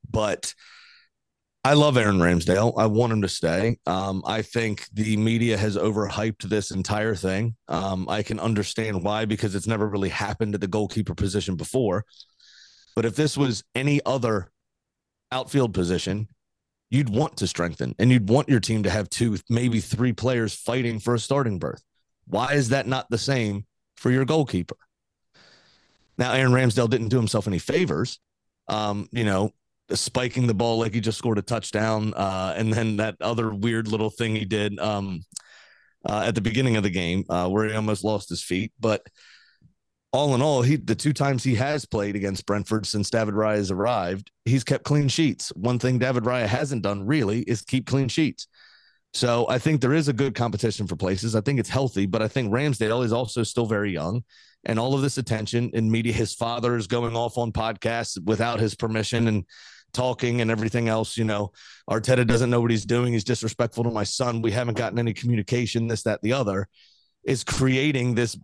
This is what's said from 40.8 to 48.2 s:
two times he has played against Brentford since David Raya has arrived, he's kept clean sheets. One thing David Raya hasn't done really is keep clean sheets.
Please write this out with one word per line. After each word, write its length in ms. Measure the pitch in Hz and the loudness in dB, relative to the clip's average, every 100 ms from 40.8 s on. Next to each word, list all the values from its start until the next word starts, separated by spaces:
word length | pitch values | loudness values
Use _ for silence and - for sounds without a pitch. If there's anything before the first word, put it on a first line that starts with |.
| - | 0
two 180 | 113 151 | 0 0
times 300 | 139 139 131 | 2 0 0
he 140 | 135 110 | 0 2
has 300 | 135 147 - | 0 -2 -2
played 280 | 110 101 | -2 -2
against 320 | 101 98 95 - | -2 -2 -4 -2
Brentford 400 | 104 98 110 98 | -2 0 -2 -2
since 240 | 107 101 | -4 0
David 240 | 113 107 | 0 0
Raya 220 | 104 107 107 | 0 0 0
has 160 | 95 | 0
arrived, 580 | 92 110 117 87 95 - _ | 0 0 0 -2 -4 -8 _
he's 180 | - 131 | 0 0
kept 220 | - 135 | 2 -2
clean 240 | - 147 143 | 2 2 2
sheets. 400 | - 156 - - - | 2 0 0 -10 -4
One 240 | 110 123 | -2 0
thing 180 | 127 127 | 0 2
David 240 | 127 123 | 2 0
Raya 240 | 117 123 107 | 0 0 0
hasn't 360 | 127 143 127 | -2 -2 -2
done 220 | 98 101 | -2 -4
really 360 | 98 151 101 110 | -2 0 0 -2
is 220 | 107 113 | -2 -4
keep 240 | - 131 - | -2 -4 0
clean 220 | 135 131 | 0 0
sheets. 380 | - | 0